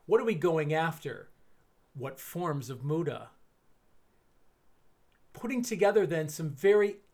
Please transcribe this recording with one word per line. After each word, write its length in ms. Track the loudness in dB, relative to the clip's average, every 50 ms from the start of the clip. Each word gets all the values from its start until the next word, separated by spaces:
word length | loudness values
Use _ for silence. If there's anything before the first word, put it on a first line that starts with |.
| _
What 140 | 2 2 4
are 40 | 4
we 100 | 2 0
going 380 | 2 2 2 2 2 0 0 0
after? 540 | 0 0 -2 -4 -6 -10 -12 -12 -12 -16 -20 -20 _ _ -20 -20 _ _ _ _ _ _ _ -14
What 260 | -10 -10 -10 -10 -12
forms 500 | -14 -10 -8 -4 -4 -2 -2 -4 -6 -8
of 140 | -10 -8 -4
muda? 460 | -2 -2 -2 -2 -4 -6 -8 -10 -16 -20 _ _ _ _ _ _ _ _ _ _ _ _ -20 _ _ _ _ _ _ _ _ _ _ _ _ _ _ _ _ _ _ _ _ _ _ _ _ _ _
Putting 300 | -16 -10 -8 -6 -4 -4
together 440 | -4 -2 0 2 4 4 6 4 4
then 220 | 2 0 -2 -4 -4
some 220 | -6 -6 -6 -6
very 460 | -4 2 4 6 6 6 4 2 0 -6 _ _